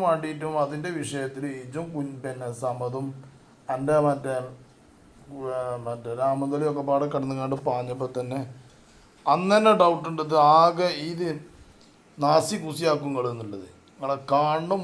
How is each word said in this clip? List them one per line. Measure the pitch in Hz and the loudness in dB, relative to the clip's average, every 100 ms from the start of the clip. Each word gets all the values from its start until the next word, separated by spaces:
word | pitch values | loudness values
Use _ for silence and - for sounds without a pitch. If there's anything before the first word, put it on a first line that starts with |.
വേണ്ടിയിട്ടും | 185 160 156 151 156 156 | 2 2 0 -4 -2 0
അതിൻ്റെ | 139 147 170 165 | 0 -2 -4 -4
വിഷയത്തിൽ | 123 139 135 135 143 131 | -4 -4 -4 -6 -8 -8
ഇജും | 127 139 165 | -10 -10 -8
കുൻ-, | 160 139 135 | -6 -6 -6
പിന്നെ | 131 127 123 120 | -10 -8 -8 -6
സമതും | 127 123 123 131 135 135 - - _ _ - 131 | -4 -4 -4 -6 -8 -10 -16 -20 _ _ -8 -4
എൻ്റെ | 139 151 147 | 2 4 4
മറ്റേ, | 139 135 131 127 - - _ _ - - - - 139 131 | 2 -2 -4 -6 -12 -20 _ _ -20 -20 -20 -18 -10 -6
ഏ, | 127 127 123 120 | -6 -4 -6 -6
മറ്റേ | 120 120 120 | -8 -6 -2
രാമന്തലിയൊക്കെ | 135 135 139 143 151 143 139 | 0 0 0 0 0 -2 0
പാടെ | 139 147 | 2 2
കിടന്നുങ്ങാണ്ട് | 143 135 135 135 135 143 | -2 -2 -4 -4 -4 -2
പാഞ്ഞപ്പോൾ | 123 123 127 127 127 | -2 -4 -6 -6 -6
തന്നെ | 123 135 135 - - - _ - _ _ - | -6 -6 -8 -14 -20 -20 _ -20 _ _ 0
അന്ന് | 156 185 208 | 2 4 4
തന്നെ | 214 196 | 6 6
ഡൗട്ട് | 175 165 160 | 6 4 -2
ഉണ്ട്, | 160 151 | -6 0
ഇത് | 156 147 160 | 6 8 8
ആകെ | 170 170 180 147 156 | 8 6 0 -2 -6
ഇത് | 170 175 156 - - - - - _ _ - | -4 -4 -4 -10 -20 -20 -20 -20 _ _ -2
നാസി | 143 156 156 208 | 4 4 2 -2
കുസിയാക്കും | 160 147 170 147 143 | -6 -2 0 0 -2
നിങ്ങൾ | 135 123 | -2 -2
എന്നുള്ളത്. | 117 107 101 92 - _ - | -4 -8 -12 -14 -20 _ -8
നിങ്ങളെ | 135 139 135 | -4 -4 2
കാണും | 139 151 156 165 190 | 2 4 0 0 -2